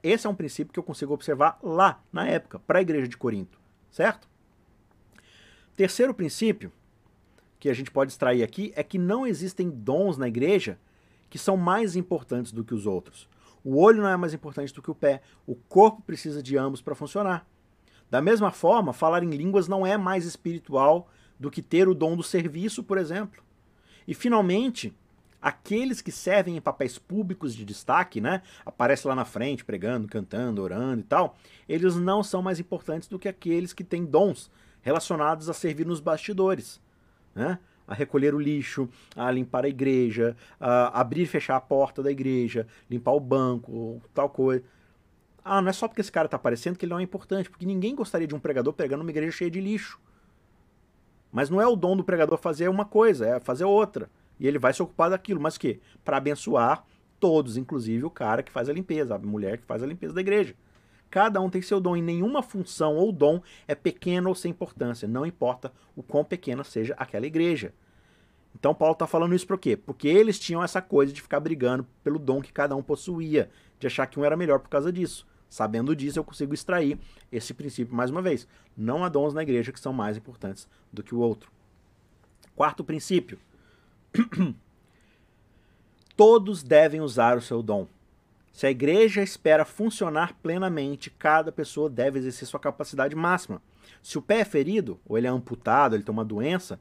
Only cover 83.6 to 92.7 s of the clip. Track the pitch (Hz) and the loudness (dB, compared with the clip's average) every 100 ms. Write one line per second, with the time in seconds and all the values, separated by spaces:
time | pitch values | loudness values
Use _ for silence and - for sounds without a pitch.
83.6 | _ _ _ _ _ 220 233 - 170 117 | _ _ _ _ _ -4 -2 -2 -2 -4
84.6 | _ _ _ _ _ _ _ _ _ _ | _ _ _ _ _ _ _ _ _ _
85.6 | _ _ _ _ _ - 214 233 196 185 | _ _ _ _ _ 8 10 8 6 -4
86.6 | 131 151 156 156 151 120 117 123 117 117 | 4 6 6 4 -2 2 4 4 0 -4
87.6 | 110 101 95 _ _ _ _ _ _ - | -2 -2 -4 _ _ _ _ _ _ -2
88.6 | 135 131 143 190 226 196 196 - 156 156 | 0 2 4 6 6 4 -2 0 6 6
89.6 | 151 - 220 - 175 151 175 - 170 175 | 4 -2 -4 -2 -2 0 -2 -4 -6 -2
90.6 | 185 160 139 143 - - 156 156 160 156 | -2 -2 -4 -6 -12 -2 4 4 4 -4
91.6 | 147 - 151 123 131 135 127 117 123 147 | -6 -2 -2 0 0 0 -4 -8 -10 -6
92.6 | 143 | -4